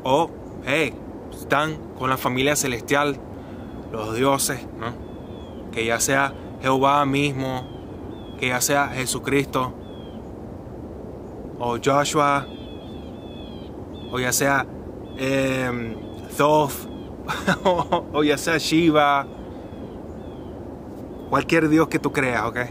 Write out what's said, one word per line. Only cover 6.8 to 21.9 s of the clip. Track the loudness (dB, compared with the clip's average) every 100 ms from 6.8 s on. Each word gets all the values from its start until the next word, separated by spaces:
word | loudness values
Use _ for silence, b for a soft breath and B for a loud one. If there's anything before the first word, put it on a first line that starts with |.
| 6 6
mismo, | 4 2 2 0 -4 -4 -6 -12 -12 -12 -12 -12 -12 -4
que | 0
ya | 0
sea | 2 4 2
Jesucristo, | 0 -2 -2 2 2 2 -2 -2 -6 -12 -12 -12 -12 -12 -12 -12 -12 -14 -12 -12 -12 -12 -12 -12 -12 -12 -4
o | -2 2
Joshua, | 4 6 4 4 6 4 0 -12 -12 -12 -12 -12 -12 -12 -12 -12 -12 -12 -12 -12 -12 -12 -4
o | 0
ya | 2
sea, | 4 4 4 2 -8 -12 -12 -12 -4
em, | 0 2 2 0 0 -2 -6 -8 -10 -12 -10 4
Thoth, | 6 6 4 -2 -8 -10 -12 -10
<laughs> | -6 -2 0 2
o, | 4 2 2 0 0
o | 2
ya | 4 4
sea | 2 0
Shiva, | 4 6 6 8 6 4 0 -10 -12 -12 -12 -12 -12 -12 -12 -12 -12 -12 -12 -12 -12 -12 -14 -12 -12 -12 0
cualquier | 0 4 4 8
dios | 6
que | 6